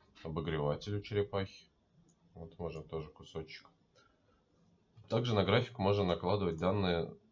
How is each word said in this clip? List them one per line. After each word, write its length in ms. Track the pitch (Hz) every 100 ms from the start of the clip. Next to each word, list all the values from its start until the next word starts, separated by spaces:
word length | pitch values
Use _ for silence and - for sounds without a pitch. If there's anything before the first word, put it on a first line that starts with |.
| _ -
обогреватель 720 | 82 76 76 78 73 73 - 104
у 40 |
черепахи. 640 | - 104 101 98 95 - - _ _ _ - _ _ 87
Вот 240 | 82 -
можно 240 | 85 78
тоже 260 | 73 80 73
кусочек. 580 | - - 82 - - - _ _ _ _ _ _ _ _ _ _ _ _ - -
Также 260 | 113 123 104
на 80 |
график 340 | 92 110 - -
можно 280 | 98 101 92
накладывать 500 | 85 90 104 92 80
данные 580 | 90 101 92 85 82 - _